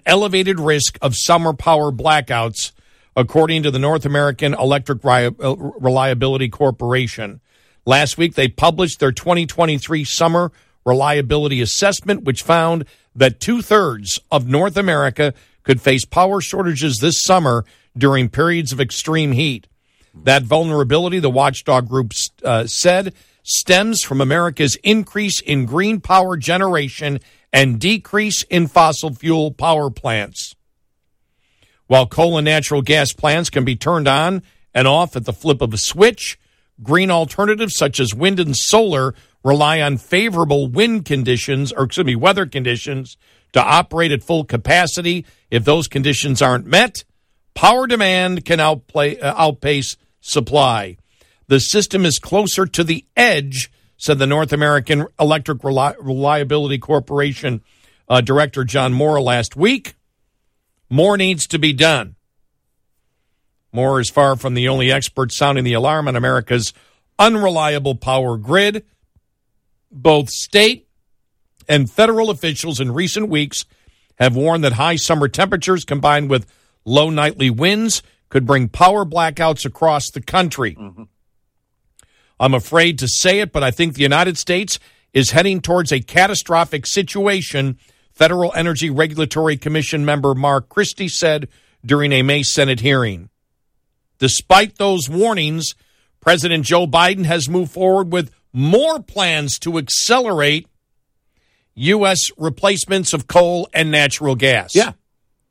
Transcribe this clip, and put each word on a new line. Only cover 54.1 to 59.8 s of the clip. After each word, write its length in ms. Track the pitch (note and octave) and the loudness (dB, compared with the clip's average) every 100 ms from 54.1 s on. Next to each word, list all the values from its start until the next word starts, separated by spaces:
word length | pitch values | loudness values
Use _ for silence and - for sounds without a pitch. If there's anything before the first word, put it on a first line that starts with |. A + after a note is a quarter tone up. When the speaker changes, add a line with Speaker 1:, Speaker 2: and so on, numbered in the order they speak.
| C#3+ | 0
Speaker 1:
the 80 | C3+ | 2
North 260 | D3 D#3 | 0 0
American 540 | D3 D3 C#3+ B2 D3 D3 - | 0 2 2 0 -2 -2 0
Electric 400 | D3+ D#3 - C3+ | 0 0 -2 -6
Reli-, 380 | C#3 C3 C#3+ - | -2 0 0 -2
Reliability 800 | C3+ C3 C#3 D3+ C3+ D3+ C#3+ C3+ | -6 -2 0 0 0 -2 -2 -4
Corporation, 840 | - D3+ - C#3+ C#3+ C3 D3 A2+ - _ _ _ - | -2 -2 0 -2 -2 -4 -6 -6 -10 _ _ _ 0
uh, 120 | B2+ | 2
Director 420 | A#2+ C3+ D3 C#3 | 4 2 2 -2
John 300 | B2 C3+ B2+ | -4 -2 0
Moore 280 | B2+ D3+ D3 | 0 2 2
last 360 | B2+ B2 A2 C3+ | 0 0 -2 0
week. 380 | G3+ C4 | 0 0